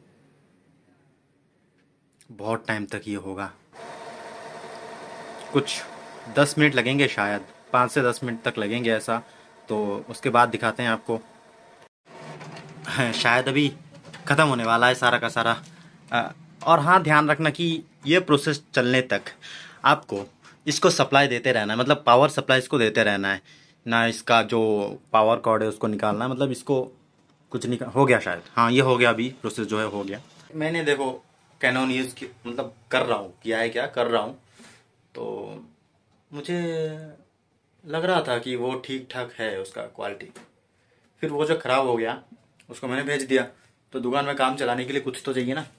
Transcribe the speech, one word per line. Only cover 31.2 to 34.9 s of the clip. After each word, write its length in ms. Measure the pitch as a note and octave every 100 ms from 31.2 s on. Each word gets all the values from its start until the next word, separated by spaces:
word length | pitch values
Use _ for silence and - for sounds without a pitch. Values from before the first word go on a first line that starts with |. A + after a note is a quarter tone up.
| - _ _ _
Canon 300 | C3 B2+ C3
use 240 | C3 C3
की, 120 | - C3 - A#2+
मतलब 280 | A#2 A2+ - _
कर 120 | B2+
रहा 160 | B2+ G#2
हूँ, 140 | F#2+ -
किया 160 | A2 A2+
है 100 | A#2
क्या, 180 | A#2 C#3
कर 180 | B2+ A#2
रहा 160 | A#2
हूँ, 120 | A2 C#3 _ _ - - _